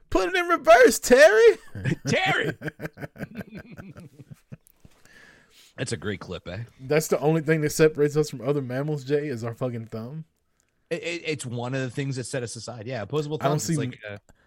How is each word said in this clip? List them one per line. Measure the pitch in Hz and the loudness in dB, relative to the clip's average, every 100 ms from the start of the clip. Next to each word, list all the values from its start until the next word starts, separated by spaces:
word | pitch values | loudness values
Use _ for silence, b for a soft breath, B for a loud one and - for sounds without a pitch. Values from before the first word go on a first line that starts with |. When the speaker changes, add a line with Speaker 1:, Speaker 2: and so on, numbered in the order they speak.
| _ | _
Speaker 1:
"Put | 370 359 | 0 2
it | 359 | 0
in | 349 | 0
reverse, | 330 311 349 453 - | 2 8 10 8 4
Terry." | - 247 320 427 453 359 - 104 | 4 8 8 8 6 6 -4 -8
<laughs> | 104 - - | -4 -4 -2
Speaker 2:
Terry! | 285 381 - - - | -2 0 -2 -4 -6
<laughs> | 151 - 156 - 135 - - 226 - 208 240 190 190 - 160 - - - _ - _ _ - b b b b b b b b - | -12 -12 -16 -14 -18 -14 -14 -14 -16 -16 -18 -20 -20 -20 -20 -20 -20 -20 _ -20 _ _ -20 b b b b b b b b -10
That's | 135 | -8
a | 117 | -6
great | 107 98 | -6 -8
clip, | - 87 - | -8 -12 -10
eh? | 95 120 _ | -12 -12 _
Speaker 1:
That's | 131 151 - | -2 -2 0
the | 185 | 0
only | 147 160 | 2 0
thing | 147 160 | 0 0
that | 151 | 0
separates | - 156 151 147 147 | 4 2 4 0 0
us | 151 | -2
from | 135 120 | -4 -2
other | 147 | -2
mammals, | 127 127 151 147 | -4 -4 -4 -6
Jay, | 127 147 151 | -2 -2 -2
is | 120 | -6
our | 117 | -8
fucking | 113 127 117 110 | -6 -6 -6 -10
thumb. | 110 117 156 156 _ _ _ _ _ _ | -12 -10 -12 -16 _ _ _ _ _ _
Speaker 2:
It, | 170 | -8
it, | 165 170 160 | -6 -8 -6
it's | 151 127 | -6 -6
one | 120 120 135 | -8 -6 -4
of | |
the | 131 | -4
things | 143 139 131 | -6 -6 -6
that | |
set | 113 135 | -6 -8
us | 120 117 | -8 -10
aside. | 113 117 107 | -14 -12 -10
Yeah, | 123 | -8
opposable | 101 147 147 151 | -4 -4 -4 -4
Speaker 1:
I | |
don't | 139 151 | -2 -2
Speaker 2:
thumbs. | - | -2
It's | 156 | -2
Speaker 1:
see | 120 | -4
Speaker 2:
like, | - 107 | -8 -14
uh, | 101 - b | -14 -18 b